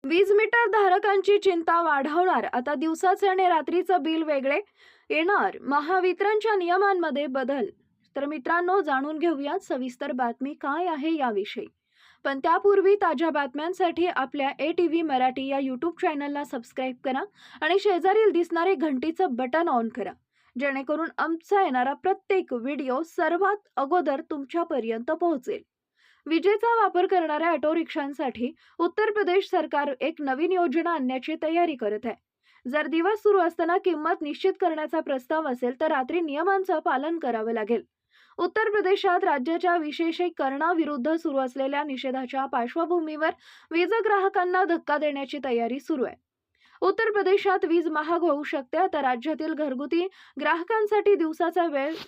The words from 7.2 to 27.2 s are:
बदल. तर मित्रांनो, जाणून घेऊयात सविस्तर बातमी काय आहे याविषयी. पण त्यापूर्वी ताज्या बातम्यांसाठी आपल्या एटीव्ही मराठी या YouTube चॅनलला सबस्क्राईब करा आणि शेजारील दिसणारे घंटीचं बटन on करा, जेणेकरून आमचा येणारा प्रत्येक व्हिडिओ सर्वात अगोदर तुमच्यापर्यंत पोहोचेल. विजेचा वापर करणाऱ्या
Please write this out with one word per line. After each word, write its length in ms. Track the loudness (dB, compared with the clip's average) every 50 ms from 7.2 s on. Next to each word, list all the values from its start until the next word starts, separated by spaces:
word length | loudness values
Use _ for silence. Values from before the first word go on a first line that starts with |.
| -4
बदल. 380 | -2 -2 -4 -2 -2 -2 -2 -4 -6 -8 _ _ _ _ _ _ _ _
तर 100 | -8 -6
मित्रांनो, 540 | -6 -6 -6 -2 0 0 0 2 2 2 2
जाणून 360 | 2 0 -2 -2 -2 -4 -4
घेऊयात 420 | 0 0 0 0 0 -4 -4 -4 -6
सविस्तर 520 | -4 -4 -4 -4 -4 -6 -8 _ -6 -6
बातमी 420 | -2 -2 -2 -2 -2 _ -8 -8 -8
काय 320 | _ -4 -4 -2 -2 -2
आहे 300 | -2 -2 -2 -2 -2 0
याविषयी. 480 | 0 0 0 0 -2 -4 -4 -8 -10 -12 -12 _ _ _ _ _ _ _ _ _ _ _
पण 140 | -4 -4 0
त्यापूर्वी 560 | 2 2 2 4 4 4 4 6 6 4 4
ताज्या 340 | 4 4 0 2 2 0 0
बातम्यांसाठी 760 | 0 0 -2 -2 -4 -6 -6 -6 -2 0 0 0 0 0 -2
आपल्या 460 | 0 0 -2 -4 -4 -4 -2 -2 -2 -2 -2
एटीव्ही 420 | -4 -2 0 2 0 2 2 0
मराठी 460 | 0 0 0 2 2 0 0 -2 -4
या 120 | -2 -2 -2
YouTube 420 | -2 -4 -4 -4 -6 -6 -4 -2
चॅनलला 420 | -2 -2 -2 -2 -6 -6 -6 -6 -8
सबस्क्राईब 520 | -6 -10 -10 -10 -10 _ -6 -6 -6 -8 _ -6
करा 200 | -4 -4 -4 -4 -6 _ _ -20 -20 -10 -4
आणि 180 | -2 0 0 2
शेजारील 520 | 2 2 0 4 2 4 4 6 4 4
दिसणारे 440 | 4 2 -2 0 0 0 2 2 2
घंटीचं 600 | 2 0 -2 -2 -2 -2 -4 0 0 0 0 0
बटन 340 | -4 -4 -2 0 0 0 2
on 200 | 0 0 -2 -2
करा, 220 | -6 -8 -8 -8 -10 _ _ _ _ _ _ _ _
जेणेकरून 520 | -4 -4 -2 -2 -4 -4 -2 -2 -2 -2 -6 -4
आमचा 460 | -4 -2 -2 -4 -6 _ 2 2 2 4
येणारा 300 | 2 2 0 0 0 -2
प्रत्येक 600 | -2 0 0 0 -2 _ _ 0 0 0 -2 -6
व्हिडिओ 480 | -4 -4 -4 -4 -4 -4 -2 -2 -2 -4
सर्वात 640 | -4 -2 -2 0 0 2 2 2 0 0 -2 _ _ _
अगोदर 460 | -4 -2 2 2 2 2 2 -2 -4 -4 _
तुमच्यापर्यंत 840 | -8 -8 -8 -6 -4 -4 -2 -2 -2 -4 -2 -2 -4 -4 -4 -4
पोहोचेल. 500 | -2 0 0 0 0 -2 -4 -6 -8 -8 -10 _ _ _ _ _ _ _ _ _ _ _ _
विजेचा 480 | -2 -2 2 2 2 2 2 2 2 2 2
वापर 240 | 2 2 2 2 2
करणाऱ्या 460 | 4 2 0